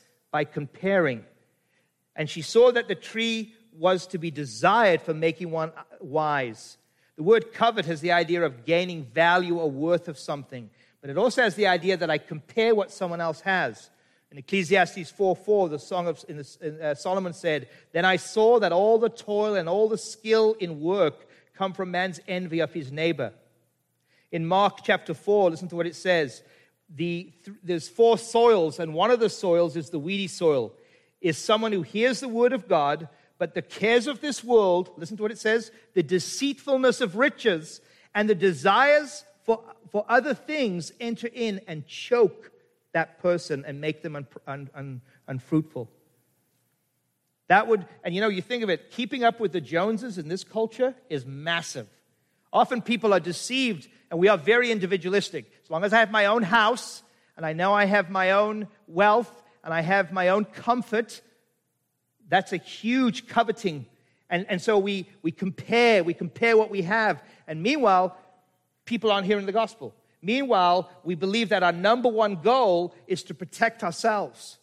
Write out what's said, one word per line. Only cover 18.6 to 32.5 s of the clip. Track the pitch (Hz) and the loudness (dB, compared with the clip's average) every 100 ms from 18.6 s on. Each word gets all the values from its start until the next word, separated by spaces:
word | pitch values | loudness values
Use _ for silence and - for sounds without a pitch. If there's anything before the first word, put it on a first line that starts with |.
| 196 | 4
all | 170 208 226 | 2 4 4
the | 226 | 2
toil | 226 - 208 214 202 | -4 -6 -2 0 -2
and | 165 | -2
all | 190 220 | 0 0
the | 214 | 0
skill | - - 220 220 220 220 | -8 -12 0 4 4 2
in | 180 151 | -4 -4
work | 160 196 160 - _ _ _ | -2 2 0 0 _ _ _
come | _ 196 | _ -6
from | 175 185 | -6 -6
man's | 180 185 165 - | -4 -4 -6 -8
envy | 180 180 165 | -8 -4 -4
of | 170 | -4
his | 170 131 | -4 -10
neighbor." | 143 165 151 117 - _ _ _ _ _ _ _ _ _ | -4 -2 -2 -6 -10 _ _ _ _ _ _ _ _ _
In | 170 165 | -6 0
Mark | 190 202 - - | 2 2 0 0
chapter | 190 - | 0 -2
four, | 156 - 208 185 | -8 0 4 4
listen | 160 180 | 0 -8
to | 170 | -6
what | 170 | -6
it | 165 | -4
says. | 185 175 143 - _ _ _ _ _ 143 | 0 2 0 -6 _ _ _ _ _ -8
The, | 135 170 185 _ | -6 -6 -10 _
th-, | - 208 | -20 -18
there's | 175 175 - | -8 -8 -8
four | - 233 226 | 4 4 4
soils, | 226 233 233 214 160 147 | 0 4 6 6 4 -2
and | 165 | -6
one | 156 208 | 0 2
of | 247 | 4
the | 220 | 2
soils | - 190 170 175 147 | 0 2 2 2 -2
is | 160 | -8
the | 156 | -8
weedy | 147 196 190 | -6 -6 -6
soil, | - 170 139 110 - _ _ _ _ | 0 2 2 -2 -10 _ _ _ _
is | 175 156 | -4 -4
someone | - 220 226 | 0 0 0
who | 202 | -4
hears | 156 208 247 240 | -4 0 0 0
the | 262 | -4
word | 226 240 | 0 2